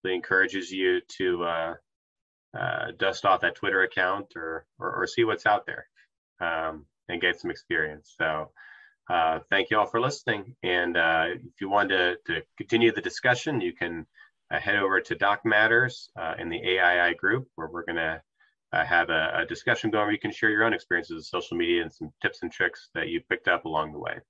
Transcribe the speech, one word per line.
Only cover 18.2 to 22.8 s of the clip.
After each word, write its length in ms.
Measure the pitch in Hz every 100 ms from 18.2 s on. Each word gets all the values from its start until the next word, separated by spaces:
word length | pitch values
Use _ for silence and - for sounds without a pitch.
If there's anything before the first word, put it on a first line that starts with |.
| _ _ _ _ _
uh, 120 | - 82
have 240 | 85 82
a, 320 | 80 80 -
a 40 | -
discussion 460 | - - 117 110
going 140 | 107 104
where 60 |
you 80 | 104
can 120 | 110
share 180 | - 110
your 140 | 107
own 100 | 113
experiences 420 | 107 - 87 82 80
with 100 | 78
social 320 | 90 - 85
media 260 | 85 85
and 100 | 80
some 180 | - 78 _
tips 180 | 101 -
and 100 | 87
tricks 380 | - 90 -